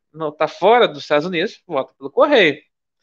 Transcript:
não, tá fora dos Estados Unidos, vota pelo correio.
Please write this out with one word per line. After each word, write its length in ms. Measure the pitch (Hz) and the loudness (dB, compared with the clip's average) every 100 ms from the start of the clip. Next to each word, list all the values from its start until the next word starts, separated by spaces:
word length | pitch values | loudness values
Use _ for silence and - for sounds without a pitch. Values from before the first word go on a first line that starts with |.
| _ | _
não, 200 | 156 151 | -10 -10
tá 160 | - 156 | -4 -6
fora 400 | - 190 240 185 | 0 2 4 2
dos 140 | 147 | -2
Estados 240 | - 147 175 | -4 -2 -2
Unidos, 360 | 170 208 - - | -4 -6 -10 -10
vota 280 | 143 131 _ | -8 -8 _
pelo 140 | 135 | -6
correio. 500 | 226 294 269 156 - _ _ _ _ | 0 2 2 2 -2 _ _ _ _